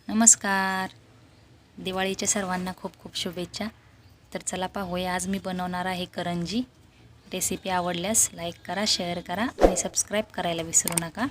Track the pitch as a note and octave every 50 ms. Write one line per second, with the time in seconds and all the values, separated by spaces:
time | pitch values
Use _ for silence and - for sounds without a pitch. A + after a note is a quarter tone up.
0 | _ - G#3 G#3+ A3+ A3+ - - - G3+ G3 G3 F#3+ F#3+ F#3+ F#3+ F#3+ F#3 - -
1 | - - - - - - - - - - - - - - - - F3+ F#3+ F#3 F#3+
2 | F#3+ F#3+ F#3+ F#3+ G#3 G3 - G#3 G3 F#3 F3+ F#3 F#3 F3+ F#3 - - F#3 - -
3 | - F3 - - - F#3+ E3+ F3+ F3+ F3 - - G3+ A3 - - - - - -
4 | - - - - - - - F#3 - - - F3+ F#3 F3+ - G3+ G3 F3+ F3 F3+
5 | F3+ F3+ F3+ F#3 F3+ F#3 G3 G3 F#3 F#3+ F#3 F3+ F3+ F3+ F3+ F3+ F3+ F#3 F#3 F3+
6 | F3+ F3+ - - F3 F3 F3 F3 E3+ E3 F#3 A#3 B3+ - - - - - - -
7 | - - - - - - - F#3 F#3 - F#3+ F3+ - F#3+ F#3 F3+ F3 F3 F3 F3
8 | F3 G3 A3+ A3 - - - E3+ E3 E3+ E3+ - - - F3+ F#3+ G#3+ G#3 - -
9 | F#3+ F3 F3 F3 E3+ - F3 F#3 A3+ C#4 - - F4 - F#3 F3+ - F#3 - -
10 | - - G3+ G#3 A3 - - - F3+ F3 E3+ E3 E3 E3 E3 - - - F3 E3+
11 | E3+ E3 D3+ - A#3 C#4